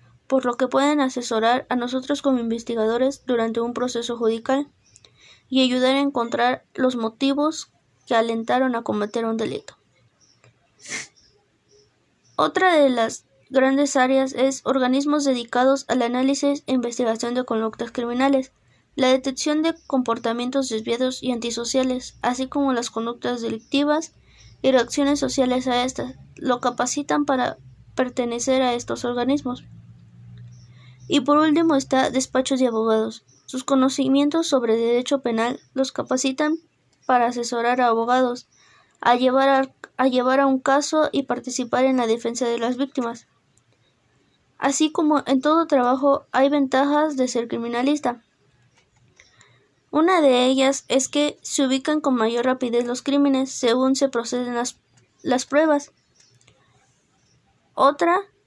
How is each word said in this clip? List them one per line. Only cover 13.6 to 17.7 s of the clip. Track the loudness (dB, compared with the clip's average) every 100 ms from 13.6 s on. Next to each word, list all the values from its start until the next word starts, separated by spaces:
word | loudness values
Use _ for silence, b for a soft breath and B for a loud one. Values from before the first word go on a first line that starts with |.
| 2 2 2 2
áreas | 2 2 0
es | 0 0 0
organismos | -2 0 2 0 0 0 0
dedicados | -2 -2 2 2 2 0
al | -2
análisis | 0 0 0 0 0 -2 -2
e |
investigación | -2 -2 -2 -2 -2 -4
de | -4
conductas | -2 -2 -4